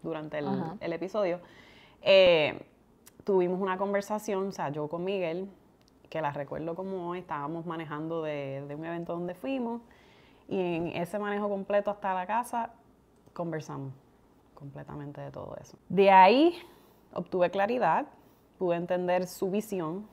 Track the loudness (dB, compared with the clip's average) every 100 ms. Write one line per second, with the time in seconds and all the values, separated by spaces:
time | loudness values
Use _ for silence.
0 | -10 -8 -8 -6 -4 -4 -4 -8 -8 -6
1 | -6 -2 -2 -2 -8 -20 -20 -20 -20 -4
2 | 6 8 8 6 4 -2 -14 _ _ _
3 | -20 _ 0 2 2 0 -2 -2 -2 -2
4 | -2 -6 -2 -2 -4 -4 -6 -4 -6 -4
5 | -4 -2 -2 -4 -8 -14 _ _ _ _
6 | -10 -6 -4 -6 -8 -8 -8 -8 -8 -8
7 | -6 -8 -8 -8 -6 -8 -8 -8 -8 -8
8 | -6 -6 -4 -6 -6 -8 -10 -10 -8 -8
9 | -8 -6 -8 -8 -6 -4 -4 -8 -12 -20
10 | -20 -20 -20 -20 -6 -2 -2 -2 -4 -6
11 | -6 -4 -4 -2 -2 -4 0 0 0 -4
12 | -4 -4 -2 -4 -2 -6 -6 -12 -20 _
13 | _ _ -18 -8 -6 -6 -8 -10 -10 -14
14 | _ _ _ _ _ -20 -18 -16 -14 -12
15 | -12 -12 -14 -12 -12 -14 -16 -18 -2 6
16 | 10 12 12 10 6 4 -14 -20 -20 _
17 | -14 -10 -4 0 2 2 0 2 2 2
18 | -2 -12 -20 _ _ -6 -2 -2 -2 -2
19 | 2 0 0 -4 -2 -2 -4 -4 -4 -6
20 | -12